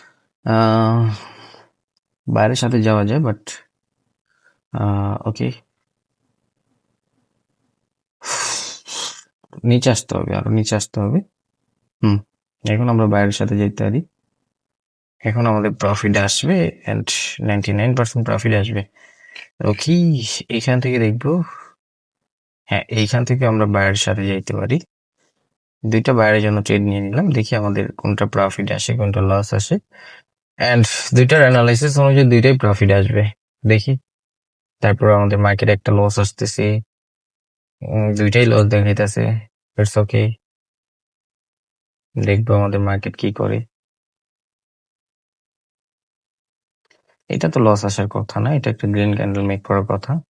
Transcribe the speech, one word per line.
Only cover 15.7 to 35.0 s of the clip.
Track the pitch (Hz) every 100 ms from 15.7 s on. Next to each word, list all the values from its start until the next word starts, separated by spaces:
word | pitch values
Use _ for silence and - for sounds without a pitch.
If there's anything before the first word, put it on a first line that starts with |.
প্রফিট | - 101 101 107 101
আসবে | 98 - 135 190 165 - -
and | 107 107 - - -
নাইনটি | 113 101 98
নাইন | 101 117
পার্সেন্ট | 127 117 120 113
প্রফিট | 104 113
আসবে। | 107 107 107 101 _ - _ - - - -
ওকে, | - 101 - 175 170 143 110 - -
এইখান | 113 120 127
থেকে | 127 123
দেখবো। | 110 113 139 175 165 - - _ _ _ _ _ _ _ _ _
হ্যাঁ, | - 101 -
এইখান | 117 104 123
থেকে | 123 127 117
আমরা | 110 104
বাইরের | 101 98
সাথে | 98 - 101 98
যাইতে | 95 - 104
পারি। | 101 147 - _ _ _ _ _ _ _ _ _ 110
দুইটা | 110 117
বাইরের | 120 107 107
জন্য | 104 104
ট্রেড | 101 104
নিয়ে | 101 101
নিলাম। | 98 110 190
দেখি | 127 110 113
আমাদের | 104 101 98
কোনটা | - 104 101 101
প্রফিট | 101 98 - 98
আসে, | 101 - 120
কোনটা | 101 101
লস | 98 98 101
আসে। | 104 - 196 - - - - _ _ _ -
And | 120 120 113 - -
দুইটার | 123 127 156
অ্যানালাইসিস | 131 123 120 117 147 143
অনুযায়ী | 139 139 127
দুইটাই | 120 131 131
প্রফিট | 107 98 101
আসবে। | 98 98 107 104 - _ _ 110
দেখি। | 110 104 131 - _ _ _ _ _ _ _
তারপর | 104 98